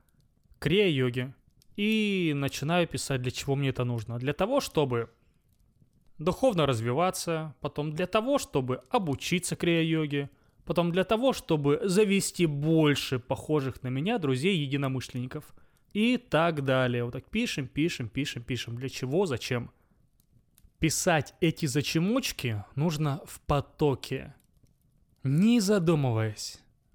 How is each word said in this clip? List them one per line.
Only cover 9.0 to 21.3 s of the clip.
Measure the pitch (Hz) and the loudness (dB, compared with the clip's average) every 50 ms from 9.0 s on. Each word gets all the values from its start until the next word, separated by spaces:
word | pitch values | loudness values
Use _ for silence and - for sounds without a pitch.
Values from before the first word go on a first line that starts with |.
| 190 151 135 - - - 175 185 - - 160 | 0 0 -2 -4 -2 -2 -2 -2 -2 -4 -4
крия-йоге, | - - 170 170 165 160 165 160 160 156 147 143 143 143 - - _ _ _ _ _ _ | -2 0 2 2 2 2 2 0 0 -2 -2 -2 -4 -4 -6 -10 _ _ _ _ _ _
потом | - 160 175 170 170 165 | -2 0 0 2 2 2
для | 185 180 | 0 2
того, | - 175 214 254 269 233 | 2 0 2 2 2 0
чтобы | - - - 170 151 143 143 143 147 - | 0 0 0 0 2 4 2 2 2 2
завести | 202 175 202 220 190 196 196 - - - - 175 | 2 4 4 4 4 4 2 2 -2 0 0 0
больше | 156 143 143 147 160 165 160 156 147 143 - - - 135 123 | 0 0 0 0 2 4 6 6 4 4 2 0 -2 -4 -4
похожих | - - 131 - - - 156 151 135 131 - - - | -2 -4 -6 -6 -2 0 0 0 0 -2 -6 -6 -6
на | 127 | -4
меня | 127 131 151 208 240 | -4 -2 -2 0 -2
друзей-единомышленников. | 220 160 139 131 127 143 190 202 165 147 131 139 139 143 135 131 127 - - - 127 123 127 - 151 - - - - - _ _ _ _ _ | 0 0 0 0 2 2 2 2 2 0 0 -2 -2 -2 -2 -2 -4 -6 -6 -8 -8 -8 -8 -10 -12 -12 -14 -20 -20 -20 _ _ _ _ _
И | _ 202 220 240 254 | _ 0 2 2 2
так | 240 - _ - 147 165 170 165 147 139 | 0 -2 _ 2 2 2 2 0 0 0
далее. | 131 131 131 127 123 123 120 120 | 0 2 2 2 2 0 -2 -4
Вот | 120 | -4
так | 123 135 - _ | -8 -10 -14 _
пишем, | - 214 240 - - - 135 | -2 -2 -2 -2 -2 -6 -6
пишем, | 120 - 143 151 170 - - 127 | -6 -2 0 0 0 0 -4 -8
пишем, | 104 - 131 143 - - 131 117 | -6 -4 -4 -4 -4 -6 -10 -8
пишем. | - 131 113 - - 117 | -6 -6 -6 -6 -8 -8
Для | 120 135 | -8 -8
чего, | 131 - - 131 127 139 180 208 | -8 -8 -6 -6 -2 0 0 0
зачем? | 170 160 - - - 127 120 - - - _ _ _ _ _ _ _ _ _ _ _ _ _ _ _ _ _ _ - _ | 0 -2 -4 -4 -4 -4 -4 -4 -8 -14 _ _ _ _ _ _ _ _ _ _ _ _ _ _ _ _ _ _ -20 _
Писать | _ - 156 - - - 185 165 151 127 - | _ 0 0 0 0 2 2 2 2 2 -2